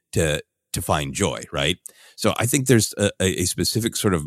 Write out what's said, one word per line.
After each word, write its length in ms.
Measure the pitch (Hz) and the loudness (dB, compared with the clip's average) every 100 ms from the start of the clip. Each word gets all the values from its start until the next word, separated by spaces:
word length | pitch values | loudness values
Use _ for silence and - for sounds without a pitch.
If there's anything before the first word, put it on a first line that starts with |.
| _ | _
to, 300 | - 80 76 - _ _ | -2 0 -2 -6 _ _
to 80 | - | -8
find 320 | 85 82 69 | -2 -2 -2
joy, 300 | 65 92 57 - | -2 -2 -2 -8
right? 260 | 73 73 92 - - - - | -2 -2 -2 -10 -20 -20 -2
So 180 | 107 - | -2 0
I 80 | 120 | 0
think 200 | 151 131 | 0 4
there's 260 | 117 - - | 4 4 0
a, 120 | 101 - | -2 2
a, 220 | 95 - | 0 0
a 20 | 90 | -2
specific 500 | - 87 107 113 - | 0 -2 0 -2 0
sort 160 | 107 | 0
of 100 | 87 | 0